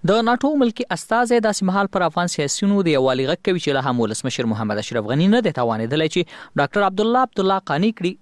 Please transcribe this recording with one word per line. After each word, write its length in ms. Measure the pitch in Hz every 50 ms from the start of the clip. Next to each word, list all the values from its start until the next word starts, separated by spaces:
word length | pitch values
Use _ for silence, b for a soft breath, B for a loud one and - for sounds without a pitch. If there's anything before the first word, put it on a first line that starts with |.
| - 165
د 100 | 196 226 226
ناټو 220 | 226 240 240 - 277 311 285
ملکي 220 | 262 233 214 - 240 - 180
استازی 420 | 160 - - 220 233 247 226 240 240 220
داسې 220 | 220 202 - 202 185
مهال 180 | 180 202 202 190 -
پر 80 | 196 180
افغان 260 | 165 156 180 175 175 -
سیاسیونو 440 | - 147 139 - - 202 196 202 202 190
د 60 | 170 151
یووالي 320 | 135 131 131 127 131 135
غږ 140 | 131 170 - _
کوي 120 | - 185 175
چې 160 | - 151 139
لا 40 | 135 131
هم 180 | 139 123 123 117
ولسمشر 440 | 104 110 - - 131 - - 123 117 107
محمد 280 | 104 110 107 104 104 107
اشرف 260 | - 120 120 104 107
غني 160 | 123 143 170 190 214
نه 80 | 240 226
دی 60 | 196 -
توانېدلی 500 | - 123 117 113 107 113 113 139 151 160 156 -
چې 80 | 180 170 B B B B B B -
ډاکټر 260 | 143 139 - 208 202
عبدالله 380 | 190 190 190 214 226 240 254 262 254
عبدالله 360 | _ - 190 190 190 190 - - 151
قانع 180 | 147 185 226 220 -
کړي 140 | 175 175 - -